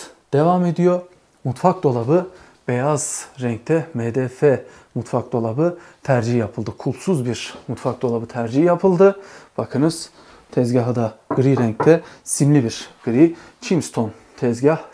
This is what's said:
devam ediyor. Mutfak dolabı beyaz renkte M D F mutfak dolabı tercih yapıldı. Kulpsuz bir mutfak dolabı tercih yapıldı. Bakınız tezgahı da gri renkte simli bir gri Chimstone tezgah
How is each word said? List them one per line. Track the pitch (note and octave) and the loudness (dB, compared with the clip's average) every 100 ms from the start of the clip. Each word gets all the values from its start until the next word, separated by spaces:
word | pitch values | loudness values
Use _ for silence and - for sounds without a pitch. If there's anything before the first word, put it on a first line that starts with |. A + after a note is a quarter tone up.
| - - _ | -20 -20 _
devam | C#3 E3 F3+ F3 | 0 2 2 0
ediyor. | E3 F3 F3+ F3+ _ _ _ | 2 2 2 -4 _ _ _
Mutfak | C3 - F3+ F3+ | -8 0 0 2
dolabı | D3 A#2+ A#2 E3+ F3+ - - _ - | 0 0 0 0 0 -10 -20 _ -4
beyaz | B2 C#3 D3 - - - - | -2 0 -2 -4 -10 -12 -8
renkte | B2 A2 - D#3+ - | -6 -4 -2 -2 -2
M | A#2+ A#2 | -6 -4
D | B2 B2+ | -2 -4
F | - D3 B2 - - _ | 0 2 2 -2 -20 _
mutfak | B2 - B2+ - | -10 -4 -4 -4
dolabı | B2 A2+ A#2+ E3+ F3 - - | -4 -2 0 -2 -2 -14 -10
tercih | - B2 A2+ A#2+ | 0 0 2 0
yapıldı. | G#2+ - A2 - | -2 -6 -10 -8
Kulpsuz | - - - E3 B2 | -8 -6 -2 -2 -2
bir | A2+ - - - | -6 -8 -14 -12
mutfak | - C3+ A2+ | -6 -6 -4
dolabı | B2+ A#2 A#2 | -4 -4 -6
tercih | C3 A#2 C3 | -8 -4 2
yapıldı. | F3 F3 G3 F3 G3 G3 - - - - | 2 4 2 6 4 4 -8 -20 -14 -8
Bakınız | A2+ C3 D#3+ - - - - - _ | -4 0 0 -2 -12 -20 -20 -20 _
tezgahı | - A#2+ B2+ A#2+ A#2+ | -2 0 0 0 -2
da | A2+ - - | -4 -6 -6
gri | - C3 B2+ | 0 2 2
renkte | A#2 A2 D3+ E3 - - | 0 2 4 4 2 -18
simli | - - C#3+ D3 | -6 0 4 4
bir | A2+ - - - | 2 -4 -14 -12
gri | - A#2 E3 E3 - - | -2 4 4 2 -18 -12
Chimstone | - E3+ - - A2 - _ - | -2 -2 -2 -4 -6 -6 _ -6
tezgah | B2 A#2 C#3 D#3 - | -4 0 0 0 -4